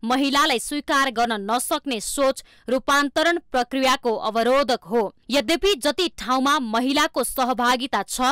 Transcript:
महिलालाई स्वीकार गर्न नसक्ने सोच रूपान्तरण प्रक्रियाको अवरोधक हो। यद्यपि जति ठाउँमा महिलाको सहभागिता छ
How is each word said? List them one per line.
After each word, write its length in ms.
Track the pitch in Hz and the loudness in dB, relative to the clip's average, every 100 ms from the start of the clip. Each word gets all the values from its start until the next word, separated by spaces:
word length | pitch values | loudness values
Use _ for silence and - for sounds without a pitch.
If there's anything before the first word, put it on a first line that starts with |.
महिलालाई 560 | 220 254 277 269 311 262 | 0 0 2 2 2 0
स्वीकार 520 | - 294 - 294 269 | -2 -8 -2 0 0
गर्न 360 | 220 233 220 196 | 0 -2 -2 -2
नसक्ने 480 | 233 - 311 285 233 | -2 -2 -4 -4 -6
सोच 440 | - - 269 262 - - - | -6 0 0 0 -8 -20 -4
रूपान्तरण 680 | 254 - 277 285 - 320 339 - | -4 2 0 2 0 0 0 -2
प्रक्रियाको 640 | 254 240 269 262 269 247 214 | -2 -2 0 2 2 0 -2
अवरोधक 640 | 214 214 226 269 254 233 | -2 0 2 2 2 -2
हो। 300 | - 233 202 - _ | 0 -2 -2 -4 _
यद्यपि 460 | 254 226 330 392 392 | -2 0 2 2 0
जति 360 | 285 294 349 - | -2 0 -2 -4
ठाउँमा 420 | 202 262 269 302 | -2 0 2 0
महिलाको 640 | 240 220 247 285 311 302 | 0 -2 0 0 0 0
सहभागिता 800 | 240 - 247 254 247 254 262 220 | -4 -2 -2 0 2 0 0 -4
छ 180 | 196 - 254 | -4 -2 0